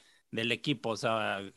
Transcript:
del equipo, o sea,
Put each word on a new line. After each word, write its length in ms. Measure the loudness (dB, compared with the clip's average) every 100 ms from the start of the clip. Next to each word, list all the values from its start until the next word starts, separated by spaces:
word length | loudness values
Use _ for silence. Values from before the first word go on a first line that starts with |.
| -20 _ -10
del 220 | -4 0
equipo, 380 | 0 0 -2 0
o 60 | 0
sea, 440 | 2 2 2 -2 -4